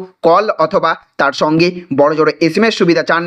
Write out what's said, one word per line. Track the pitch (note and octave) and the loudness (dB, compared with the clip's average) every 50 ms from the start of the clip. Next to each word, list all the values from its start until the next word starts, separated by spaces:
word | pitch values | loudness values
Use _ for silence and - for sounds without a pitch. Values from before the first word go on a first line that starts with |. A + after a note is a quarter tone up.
| F#3 F#3 _ _ - | -4 -10 _ _ 0
কল | E3 E3+ F#3+ G#3+ G#3+ - - D#3+ | 2 2 2 2 0 -2 -2 -2
অথবা | D#3 - F3 D#3+ D#3+ E3+ - _ _ _ - | -2 0 -2 -2 -2 -4 -4 _ _ _ -2
তার | D3 C#3 C#3 - | -2 -2 -2 -2
সঙ্গে | F3+ D#3 D#3 D#3+ E3+ F3 F3+ F3+ - - C#3+ C3+ | 0 0 2 2 0 0 -2 -4 -10 -4 0 2
বড় | C#3+ D3+ D#3 | 2 2 2
জোর | D3+ D#3 D3+ D3 - E3 | 0 0 0 0 0 -2
এসএমএস | D#3+ - G#3 A3 A3+ G#3+ | -2 0 0 0 0 0
সুবিধা | - G#3 E3+ E3 E3 D3+ - | 0 0 2 2 0 0 -2
চান। | E3 E3+ E3+ | -2 -2 -4